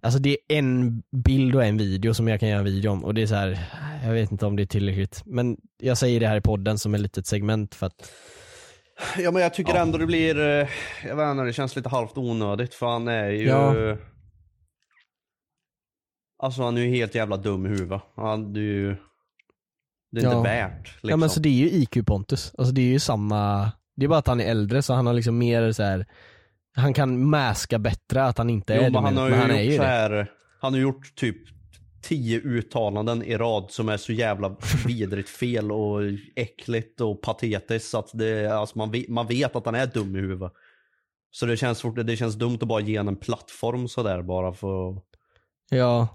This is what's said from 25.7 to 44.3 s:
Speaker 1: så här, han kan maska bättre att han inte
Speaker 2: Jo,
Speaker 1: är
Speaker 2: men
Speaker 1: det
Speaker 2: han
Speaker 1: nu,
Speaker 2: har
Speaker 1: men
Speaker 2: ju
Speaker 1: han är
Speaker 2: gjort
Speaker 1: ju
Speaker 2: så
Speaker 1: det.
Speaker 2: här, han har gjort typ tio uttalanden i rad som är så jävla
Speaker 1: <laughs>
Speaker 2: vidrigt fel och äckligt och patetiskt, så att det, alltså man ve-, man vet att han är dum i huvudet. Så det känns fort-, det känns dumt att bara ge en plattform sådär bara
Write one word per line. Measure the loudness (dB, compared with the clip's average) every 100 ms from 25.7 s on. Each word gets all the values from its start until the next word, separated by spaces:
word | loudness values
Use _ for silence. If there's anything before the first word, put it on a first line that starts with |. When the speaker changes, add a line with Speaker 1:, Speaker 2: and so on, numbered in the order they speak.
Speaker 1:
så | 2
här, | 0 0 -4 -12 -20 -20 _ _ _ 0
han | 2
kan | 2 2 2 4
maska | 4 2 -2 -2 0
bättre | 0 -4 _ 0
att | 2 2
han | 0
inte | 0 0
Speaker 2:
Jo, | 2
Speaker 1:
är | 4
Speaker 2:
men |
Speaker 1:
det | 4
Speaker 2:
han | 2
Speaker 1:
nu, | 2
Speaker 2:
har | 2
Speaker 1:
men | 4
Speaker 2:
ju |
Speaker 1:
han | 4
är | 2
Speaker 2:
gjort | 2
Speaker 1:
ju | 2
Speaker 2:
så |
Speaker 1:
det. | 2
Speaker 2:
här, | 2 2 0 -4 _ _ _
han | -2
har | 2
gjort | 0 -2 -12
typ | -4 -4 -4 -14 -20 -20 -20 -20 -20
tio | -4 -2 0 0
uttalanden | 0 -4 -2 -2 0 0 -2 -2
i | -2 -2
rad | 0 0 -4
som | -6 -2
är | -2
så | -4
jävla | -2 0 0 -4 -4 -2
Speaker 1:
<laughs> | 0 0
Speaker 2:
vidrigt | -2 -4 -4 -6
fel | -6 -2 -2 -2
och | -2 -2 -2 -2 -6 -10 -8
äckligt | -8 -8 -4 -4 -4 -4
och | -4 -4
patetiskt, | -6 -4 -2 -4 -2 -4 -2
så | -6
att | -6
det, | -4 -2 0 0
alltså | -2 -2 -4
man | -4
ve-, | -4 -4
man | -4 -2
vet | -2 -2 -2
att | -4
han |
är | -2 -2
dum | -2 -4 -4
i |
huvudet. | -4 -6 -10 _ _ _ _ _ _ _ _
Så | -6 -2
det | 0
känns | 0 -2
fort-, | -4 -4 -4
det | -2
känns | -2
dumt | -2 -4 -2
att | -2
bara | -2
ge | 0 -2
en | -2 -4
plattform | -4 -6 -8 -6 -4 -4 -6
sådär | -4 -2 -4
bara | -4